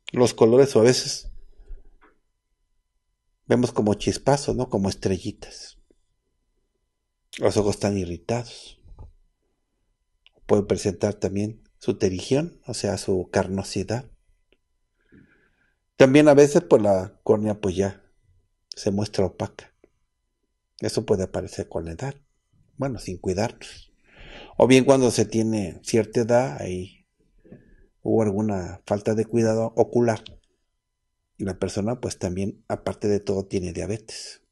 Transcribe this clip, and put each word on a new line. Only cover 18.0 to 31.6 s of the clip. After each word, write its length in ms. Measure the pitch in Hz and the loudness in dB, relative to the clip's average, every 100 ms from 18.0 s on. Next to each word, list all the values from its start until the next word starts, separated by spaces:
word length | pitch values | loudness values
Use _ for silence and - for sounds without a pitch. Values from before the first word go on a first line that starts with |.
| _ _ _ _ _ _ _ | _ _ _ _ _ _ _
se 160 | - 107 | -8 -4
muestra 360 | 98 92 - 90 | -2 -4 -2 -4
opaca. 480 | - - - - _ _ _ _ _ _ _ _ _ _ _ | -4 -10 -10 -20 _ _ _ _ _ _ _ _ _ _ _
Eso 240 | 113 - | -6 -4
puede 200 | 113 101 | 0 -2
aparecer 440 | 92 90 92 - 87 | -2 -6 -8 -10 -10
con 160 | 85 | -10
la 80 | 82 | -10
edad, 220 | 82 135 - _ _ _ _ _ - | -10 -10 -10 _ _ _ _ _ -8
bueno, 220 | 135 113 | -8 -8
sin 200 | - 92 | -10 -8
cuidarnos. 760 | 95 90 120 - - - - _ _ - - - - - | -4 -2 -4 -6 -20 -20 -20 _ _ -20 -20 -20 -8 2
O 100 | 117 | 6
bien 180 | 131 | 6
cuando 260 | 127 135 123 | 6 4 4
se 140 | 110 | 2
tiene 560 | 104 113 110 107 90 76 | 0 0 -2 -2 -4 -8
cierta 380 | - 113 107 127 | -2 0 0 -2
edad, 360 | 113 120 135 127 | 2 2 0 -6
ahí 460 | 98 90 95 - _ _ _ _ _ - _ - _ _ | -8 -8 -10 -18 _ _ _ _ _ -20 _ -20 _ _
hubo 200 | 110 110 | -2 0
alguna 600 | 107 98 107 98 87 90 - | 0 -2 -4 -4 -8 -14 -6
falta 280 | 104 113 | -4 -2
de 100 | 107 | -2
cuidado 480 | 110 117 113 113 113 - | -2 0 0 0 -2 0
ocular. 460 | 117 120 120 107 - - _ _ _ _ _ _ _ _ _ _ | 0 2 0 -2 -8 -20 _ _ _ _ _ _ _ _ _ _
Y 60 | |
la 140 | 98 | -8
persona, 420 | 90 | -6